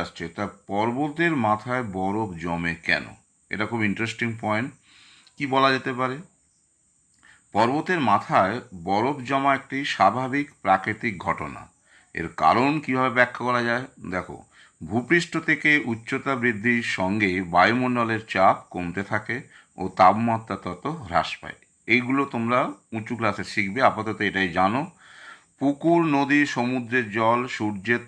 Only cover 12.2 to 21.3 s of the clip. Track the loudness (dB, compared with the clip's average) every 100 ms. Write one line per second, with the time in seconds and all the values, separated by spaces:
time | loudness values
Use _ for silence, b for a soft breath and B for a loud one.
12.2 | -8 2 4 6 4 0 -2 -2 0 2
13.2 | 0 0 -2 -2 0 -2 -6 -14 -8 -6
14.2 | -6 -12 -18 b b b -4 -2 2 0
15.2 | 0 -4 -2 0 2 2 2 -6 -6 -6
16.2 | -2 0 0 0 0 0 0 -2 0 0
17.2 | 0 0 0 4 4 4 0 0 0 -2
18.2 | -2 4 4 4 -2 -6 -6 -6 -4 -4
19.2 | -4 -8 -10 B B -8 -4 6 6 6
20.2 | 2 -2 -4 -8 -8 -8 -8 -8 -2 0
21.2 | 0